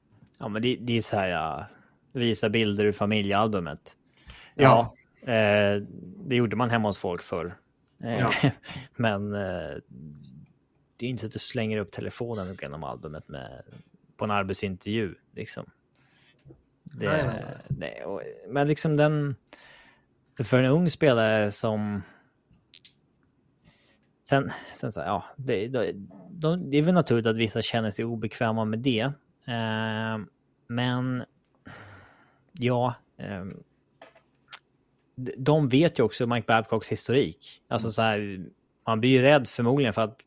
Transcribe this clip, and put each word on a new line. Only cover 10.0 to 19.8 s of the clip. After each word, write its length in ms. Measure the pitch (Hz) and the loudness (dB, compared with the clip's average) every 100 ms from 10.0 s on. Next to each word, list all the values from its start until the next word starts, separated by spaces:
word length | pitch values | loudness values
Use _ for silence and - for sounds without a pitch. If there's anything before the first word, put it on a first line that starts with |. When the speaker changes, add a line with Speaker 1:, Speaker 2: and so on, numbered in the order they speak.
| 76 73 67 65 - _ _ _ _ - | -18 -18 -20 -20 -20 _ _ _ _ -10
Speaker 1:
det 80 | 123 | -6
är 40 | |
inte 120 | 120 | -6
så 40 | 107 | -6
att 60 | |
du 60 | - | -8
slänger 380 | - 123 110 107 | -6 -4 -2 -2
upp 140 | 95 | -4
telefonen 640 | - 98 - 120 107 92 95 | -8 -10 -8 -6 -6 -8 -8
genom 220 | 69 76 | -10 -10
albumet 440 | 69 62 76 78 - | -10 -10 -12 -14 -14
med, 360 | 71 64 65 - - _ _ _ - | -14 -14 -16 -20 -20 _ _ _ -6
på 80 | 110 | -2
en 60 | |
arbetsintervju, 840 | 104 95 95 101 90 104 113 95 - _ - | 0 0 -2 -4 -6 -4 -4 -4 -8 _ -14
liksom. 300 | - - - _ _ _ _ _ _ _ - - _ _ | -12 -12 -14 _ _ _ _ _ _ _ -20 -20 _ _
Det, 220 | - 127 104 | -18 -6 -2
Speaker 2:
Nej, 140 | 156 135 | 0 -2
nej, 180 | 110 - | -4 -8
nej. 100 | - - | -12 -10
Speaker 1:
nej, 380 | - 73 55 78 | -8 -8 -10 -10
och, 160 | 98 - - 95 | -8 -10 -14 -4
men 180 | 135 143 | 0 0
liksom 300 | 151 165 147 | 0 2 4
den, 380 | 151 151 143 127 _ - - - | 4 2 -2 -6 _ -20 -20 -20